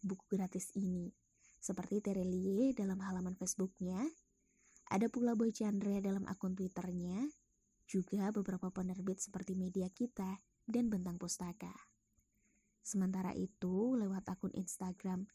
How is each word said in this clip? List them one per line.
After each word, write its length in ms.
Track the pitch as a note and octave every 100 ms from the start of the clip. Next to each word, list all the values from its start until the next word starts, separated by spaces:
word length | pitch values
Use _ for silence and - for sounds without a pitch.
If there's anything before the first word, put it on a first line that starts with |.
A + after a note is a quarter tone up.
| F#3+
buku 160 | F#3+ -
gratis 400 | G3 F#3 F#3 - G3
ini. 320 | F3+ F3+ F3 - _ _ - -
Seperti 420 | - F#3+ - G#3
Terelie 720 | G3+ G3 F#3 F#3 F#3+ G3 C4+ A#3+
dalam 240 | G3 F#3+
halaman 320 | F#3+ F#3 F#3
Facebooknya, 640 | F#3 F#3 - F#3+ - F3+ F#3+ D4+ - _ _ _ _ _ - -
ada 240 | G3+ A3+
pula 240 | B3 A#3+
Boy 160 | A3 A3+
Chandra 480 | G#3+ G#3+ G3+ G3+ G3+
dalam 240 | G3 G3 -
akun 240 | F#3 F#3
Twitternya, 720 | F#3 F#3 F3+ F3+ F3 F3 F#3+ D4 - _ _ _ _ -
juga 400 | F#3+ F3+ G#3 G3
beberapa 400 | G#3+ F#3+ F#3 F#3
penerbit 480 | F#3+ F#3 F#3 F#3+ F#3
seperti 400 | - F#3+ F#3+ F#3
Media 320 | F#3 F#3+ F#3
Kita 480 | - A#3+ - F#3+ G3 _ _
dan 240 | - A#3 A#3+
Bentang 320 | G3+ F3+ F3
Pustaka. 560 | F3 - F3+ F3 F3+ - - _ _ _ _ _ _ _ _ _ -
Sementara 480 | G3 F#3 F#3+ F#3
itu, 640 | - F#3 - F3+ F#3 A#3+ B3+
lewat 320 | G3+ F#3+ -
akun 240 | F3+ F#3+
Instagram 720 | - F3+ - F#3 F3+ F#3+ F#3 G3+